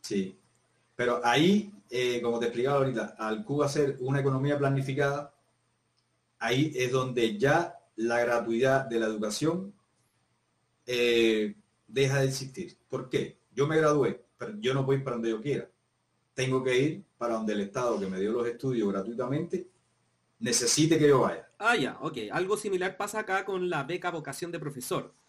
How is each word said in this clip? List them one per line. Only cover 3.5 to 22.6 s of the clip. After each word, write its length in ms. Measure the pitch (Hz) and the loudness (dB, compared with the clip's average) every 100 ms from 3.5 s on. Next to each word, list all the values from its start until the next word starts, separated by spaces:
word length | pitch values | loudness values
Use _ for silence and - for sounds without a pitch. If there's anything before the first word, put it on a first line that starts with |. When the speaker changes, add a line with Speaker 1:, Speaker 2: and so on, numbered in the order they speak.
| 143 143 | -2 0
Speaker 1:
ser 300 | 156 139 - | 2 0 0
una 200 | 127 139 | -2 0
economía 360 | 139 131 139 143 | 0 0 0 0
planificada, 800 | 143 135 135 135 139 139 - _ _ _ _ _ _ _ _ _ _ _ | 2 0 -2 0 0 -2 -8 _ _ _ _ _ _ _ _ _ _ _
ahí 340 | 117 131 156 | -2 0 0
es 160 | 127 127 | 0 0
donde 460 | 131 127 120 113 104 | 0 0 0 0 2
ya 420 | 135 160 175 - _ - | 4 4 0 -8 _ -6
la 240 | 113 120 | 0 2
gratuidad 680 | 120 120 110 113 131 135 117 | 2 0 0 2 4 4 2
de 120 | 117 | -2
la 60 | 110 | 0
educación, 680 | 107 107 - 151 175 196 - _ _ _ _ _ _ _ _ _ _ - | -2 -4 -2 -2 -2 -8 -16 _ _ _ _ _ _ _ _ _ _ -6
eh, 680 | 123 120 120 113 110 104 104 _ _ _ | 0 4 6 4 4 0 -6 _ _ _
deja 340 | - 135 139 | 0 2 4
de 60 | 135 | 2
existir. 480 | - - - - - _ | 0 -8 -10 -12 -14 _
¿Por 200 | 131 135 | -8 -2
qué? 260 | - - - _ | -2 -4 -10 _
Yo 120 | - 147 | -2 2
me 120 | 156 | 4
gradué, 440 | 156 151 117 98 _ _ | 4 4 2 0 _ _
pero 160 | 107 104 | -12 -4
yo 140 | 117 | -2
no 100 | 139 | 0
voy 140 | 135 135 | 2 0
para 180 | 135 120 | 0 -4
donde 140 | 113 | -2
yo 100 | 110 | -2
quiera. 280 | 110 123 - _ _ _ _ _ _ | -2 -4 -6 _ _ _ _ _ _
Tengo 280 | - 131 131 | -4 0 0
que 160 | 123 127 | 2 2
ir 260 | 147 196 - _ | 2 -2 -12 _
para 180 | 120 | -4
donde 200 | 113 110 | -2 -2
el 60 | 104 | -2
Estado 360 | 101 131 123 104 | -2 -2 -2 -2
que 80 | 95 | -2
me 140 | 95 | -2
dio 120 | 101 | -2
los 140 | 120 120 | 0 -2
estudios 460 | 117 135 120 101 | -2 -2 0 0
gratuitamente 760 | 95 101 117 123 143 175 180 - _ _ _ _ _ _ _ | 0 -4 -4 -2 -2 -2 -6 -8 _ _ _ _ _ _ _
necesite 580 | 117 117 117 - 156 165 | -2 0 2 2 4 6
que 100 | 147 | 6
yo 120 | 135 | 6
vaya. 260 | 107 - - _ | 4 -2 -12 _
Speaker 2:
Ah, 160 | 214 | 0
ya, 220 | 247 127 - | 2 0 -4
ok. 160 | 156 127 107 | -8 -6 -6
Algo 280 | 131 185 | -4 -2
similar 400 | 208 | -2